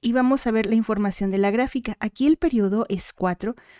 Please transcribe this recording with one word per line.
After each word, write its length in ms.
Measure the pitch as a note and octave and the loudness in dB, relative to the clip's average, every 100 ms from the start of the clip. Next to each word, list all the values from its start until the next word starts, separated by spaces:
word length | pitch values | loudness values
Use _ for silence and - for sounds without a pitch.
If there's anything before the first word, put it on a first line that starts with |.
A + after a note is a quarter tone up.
Y 120 | - | 0
vamos 340 | B3 B3+ C4+ A#3 | 2 2 2 2
a 40 | |
ver 160 | A3 G#3+ | 0 2
la 100 | A3+ | 0
información 540 | A3 G#3 G3+ F#3+ G3 | 0 0 -2 -2 -2
de 80 | G3 | 0
la 120 | G3+ | 0
gráfica. 460 | G#3+ B3+ C4 A#3+ G#3 | 0 -2 -4 -8 -6
Aquí 260 | A3 - C#4 | -8 0 2
el 120 | D#4+ | 2
periodo 480 | E4+ A#3+ G3+ G#3 A#3 | 2 2 0 0 -2
es 240 | G3 - | -4 -6
cuatro, 420 | - F#3 F3+ G#3 B3 - - | -4 -4 -2 -6 -8 -14 -20